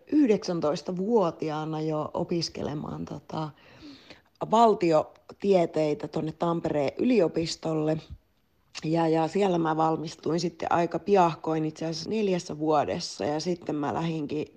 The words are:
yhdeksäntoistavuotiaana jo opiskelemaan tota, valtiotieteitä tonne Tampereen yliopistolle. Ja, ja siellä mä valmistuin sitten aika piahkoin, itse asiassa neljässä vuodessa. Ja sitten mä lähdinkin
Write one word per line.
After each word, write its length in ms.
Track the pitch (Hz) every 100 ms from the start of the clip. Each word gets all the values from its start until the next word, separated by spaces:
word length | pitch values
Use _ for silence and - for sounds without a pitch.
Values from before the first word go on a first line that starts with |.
| -
yhdeksäntoistavuotiaana 1700 | 302 262 196 - 170 156 175 - 180 190 233 175 160 160 151 156 156
jo 300 | 156 151 147
opiskelemaan 880 | - 170 170 156 - - 147 - 156
tota, 460 | 165 156 - 165 156 - - - 302 277 - - _ _ 156
valtiotieteitä 1600 | 220 233 202 170 156 - - - - 202 185 165 156 151 147 151
tonne 240 | 160 156
Tampereen 580 | - 170 165 160 147 135 -
yliopistolle. 960 | 247 240 160 160 165 - 165 156 151 160 - - _ _ _ _ _ -
Ja, 240 | 156 165 165
ja 200 | 160 156
siellä 300 | 196 202 175
mä 180 | 160 156
valmistuin 640 | 160 156 156 - - 170
sitten 320 | 175 - -
aika 260 | 165 170 165
piahkoin, 640 | - 196 170 156 - 160
itse 220 | 156 156 165
asiassa 240 | 156 165
neljässä 480 | 220 202 180 - 147
vuodessa. 680 | 156 151 113 131 - -
Ja 160 | 120 151
sitten 360 | 170 170 - 151
mä 180 | 139
lähdinkin 520 | 123 165 160 143 151 -